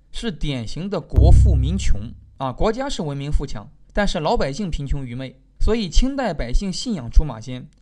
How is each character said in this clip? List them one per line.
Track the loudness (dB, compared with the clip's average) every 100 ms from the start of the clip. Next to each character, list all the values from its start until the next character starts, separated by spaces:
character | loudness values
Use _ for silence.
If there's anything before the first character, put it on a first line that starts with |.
| _
是 | -8 -8
典 | -6 -4 -4 -6
型 | -8 -6
的 | -8
国 | -2 4 8
富 | 8 8
民 | 4 0 0
穷 | 2 0 -2 -14 -20 _
啊， | -8
国 | 0 0
家 | 0 -6
是 | -6
文 | -6 -6
明 | -2
富 | -2 -2
强， | -8 -12 _ -8
但 | -2 0
是 | 0
老 | 0 0
百 | -2
姓 | -4 -6
贫 | -6 -4
穷 | -4
愚 | -4
昧， | -10 -12 -16 _ _
所 | 2 2
以 | 2
清 | 4 4 0
代 | -4
百 | -4 0
姓 | 0 0
信 | -6 -6
仰 | -6 2
出 | 2
马 | 2 -6
仙 | -12 -12 -14 _